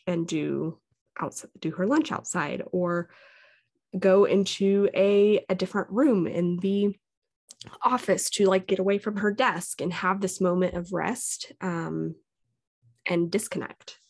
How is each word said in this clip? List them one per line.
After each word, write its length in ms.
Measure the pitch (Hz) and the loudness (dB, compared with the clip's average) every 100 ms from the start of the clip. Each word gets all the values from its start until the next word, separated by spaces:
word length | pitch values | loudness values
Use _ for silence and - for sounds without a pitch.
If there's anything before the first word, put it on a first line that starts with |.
| - | -4
and 200 | 170 165 | -2 -2
do 520 | 156 147 139 160 165 _ _ _ - | -2 -2 -2 -4 -8 _ _ _ -8
outs-" 280 | 160 - - - | -8 -8 -16 -10
do 120 | 160 | -8
her 140 | 170 190 | -4 0
lunch 260 | 302 311 | 0 0
outside, 500 | - - 180 147 - - | -4 -6 -6 -4 -6 -4
or 380 | 185 175 175 170 - - - _ _ _ _ _ 190 | -2 0 -2 -4 -12 -20 -20 _ _ _ _ _ 0
go 260 | 190 190 | 4 6
into 640 | 202 196 190 - 196 196 202 | 6 4 0 0 2 4 2
a, 500 | - 196 202 208 208 - | 4 4 6 6 4 0
a 60 | |
different 360 | 185 185 202 - | -4 -2 -4 -2
room 360 | 208 294 202 165 | 2 4 4 2
in 320 | - 175 175 | 0 0 0
the 360 | 196 202 202 196 _ _ _ _ _ - - - | 0 2 0 -2 _ _ _ _ _ -20 -20 -4
office 460 | 247 247 - 175 - | -2 0 0 -2 0
to, 160 | - 196 | 2 4
like, 200 | 190 185 | 4 2
get 120 | 190 | 0
away 200 | 190 202 | 2 0
from 180 | 220 202 | -2 -2
her 140 | 208 | -2
desk 480 | 208 254 170 - - | 0 0 0 -6 -6
and 120 | 156 | -6
have 280 | 170 185 196 | -2 -2 0
this 200 | 190 - | -2 0
moment 340 | 180 180 180 | 0 2 0
of 180 | 180 175 | -2 -6
rest, 600 | 175 160 254 - - - - | -4 -4 -4 -6 -8 -12 -10
um, 540 | 185 165 165 160 160 160 _ _ _ _ _ _ _ _ - | -6 -6 -4 -6 -6 -8 _ _ _ _ _ _ _ _ -4
and 240 | 175 170 | -2 0
disconnect. 680 | 196 - 165 - - - - | -2 -4 -8 -10 -14 -20 -20